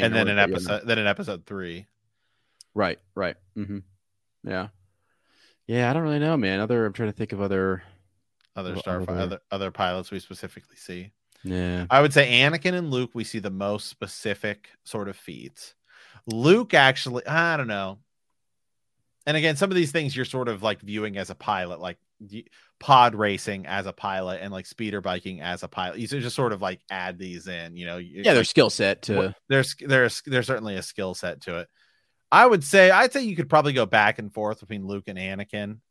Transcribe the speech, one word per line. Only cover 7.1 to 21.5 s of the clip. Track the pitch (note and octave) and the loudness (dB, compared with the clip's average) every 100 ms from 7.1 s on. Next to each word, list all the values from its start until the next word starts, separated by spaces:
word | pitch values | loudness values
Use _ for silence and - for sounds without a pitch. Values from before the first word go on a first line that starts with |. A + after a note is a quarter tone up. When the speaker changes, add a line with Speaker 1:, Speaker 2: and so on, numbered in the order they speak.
| - | -4
Speaker 2:
think | A2 | -8
of | G2 | -4
other | G2+ G2 F#2+ F#2 - _ _ _ _ _ _ G#2 | -2 0 0 -2 -8 _ _ _ _ _ _ -12
Speaker 1:
Other | F2+ | -10
Speaker 2:
of | F2 | -8
Speaker 1:
starfi-, | F#2+ F2+ F#2 | -6 -6 -6
Speaker 2:
other | F2+ | -6
Speaker 1:
other, | F#2+ F#2 - | -6 -8 -10
other | G2 F#2+ | -8 -6
pilots | - F#2 F#2 F2+ | -2 -2 -2 -8
we | G2 | -12
specifically | - F#2 F#2+ F2+ _ _ | -14 -14 -14 -16 _ _
see. | - F2+ F#2+ _ _ _ | -16 -14 -16 _ _ _
Speaker 2:
Yeah. | F#2+ F#2 F2+ F2+ F2+ | -6 -4 -2 -4 4
Speaker 1:
I | C3+ | 6
would | D3+ | 6
say | C#3+ B2+ B2 | 6 4 4
Anakin | C#3+ E3 F3+ | 4 2 -2
and | F3+ D#3+ | -2 -2
Luke, | B2+ B2 | -2 -2
we | A#2+ | -6
see | A2 A2 | -8 -6
the | G2+ | -6
most | F#2+ G2+ G#2 - | -4 -4 -4 -6
specific | - G2 - G#3+ - G#2+ G#2 _ _ - | -12 -12 -8 -6 -4 -6 -8 _ _ -12
sort | G#2+ G2 | -8 -8
of | F#2+ | -10
feats. | - B1+ B1+ - - _ _ _ - - - | -16 -16 -18 -20 -20 _ _ _ -20 -18 -10
Luke | A2+ C#3+ A3 G#3+ | 2 6 6 6
actually, | D#3 C3+ C3+ B2+ A#2+ - | 6 6 4 -4 -6 -2
I | D#3+ E3+ D#3 | 0 0 0
don't | A#2+ | -2
know. | G2+ F#2+ G2 _ _ _ _ _ _ _ _ _ _ _ _ - | -4 -4 -8 _ _ _ _ _ _ _ _ _ _ _ _ -2
And | D3+ | 2
again, | D#3+ D3 | 2 2
some | G3 | 2
of | F#3 | 2
these | D3 | 2
things | E3 C#3+ C3+ | 0 -2 -4
you're | B2 | -4
sort | B2+ A#2+ | -4 -4
of, | G2+ | -2
like, | G#2+ F#2+ | -2 -4
viewing | G2+ G#2+ G#2+ G2 | -6 -6 -6 -6
as | F#2 | -10
a | - | -8
pilot, | - | -4